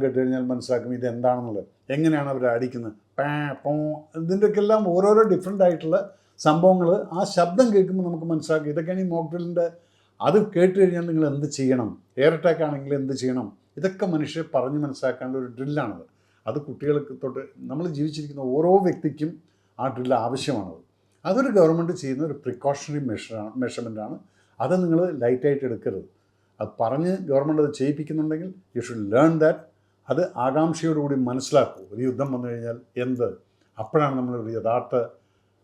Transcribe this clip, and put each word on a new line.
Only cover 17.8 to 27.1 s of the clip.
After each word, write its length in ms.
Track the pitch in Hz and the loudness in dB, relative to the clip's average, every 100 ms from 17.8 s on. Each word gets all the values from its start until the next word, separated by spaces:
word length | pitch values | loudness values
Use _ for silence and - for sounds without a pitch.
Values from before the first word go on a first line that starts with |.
| 175 143 | -6 -4
ജീവിച്ചിരിക്കുന്ന 480 | 156 151 147 139 131 | -6 -6 -10 -8 -2
ഓരോ 180 | 139 170 196 180 | 2 6 6 4
വ്യക്തിക്കും 440 | - 151 - 156 - _ _ _ - | 0 -4 -4 -6 -8 _ _ _ -8
ആ 60 | 131 | -6
ഡ്രിൽ 180 | 120 127 123 | -4 0 0
ആവശ്യമാണത്. 560 | 117 131 - 117 92 85 _ _ _ _ 165 | 0 -4 -2 -4 -6 -12 _ _ _ _ -2
അതൊരു 220 | 214 262 208 | 0 4 6
ഗവൺമെൻറ് 360 | 160 165 170 175 | 6 4 0 -4
ചെയ്യുന്ന 220 | 135 131 160 | -4 -4 -4
ഒരു 80 | 143 | -6
പ്രിക്കോഷണറി 580 | 127 123 139 143 - 147 131 | -8 -4 -4 -4 -4 -6 -4
മെഷറാണ്, 420 | 101 - 113 107 120 | -6 -8 -12 -8 -6
മെഷർമെൻറ്റാണ്. 540 | 123 127 117 107 110 165 - _ _ - | -6 -6 -10 -8 -10 -12 -18 _ _ -6
അത് 140 | 123 180 | 0 0
നിങ്ങൾ 180 | 175 165 180 147 | 2 2 2 0
ലൈറ്റായിട്ട് 420 | 117 127 147 135 131 | 0 2 2 0 -2
എടുക്കരുത്. 400 | 107 123 95 95 _ _ _ _ - | -4 -6 -6 -10 _ _ _ _ -10
അത് 100 | 107 - | -8 -2
പറഞ്ഞ് 320 | 113 135 175 | -2 0 -2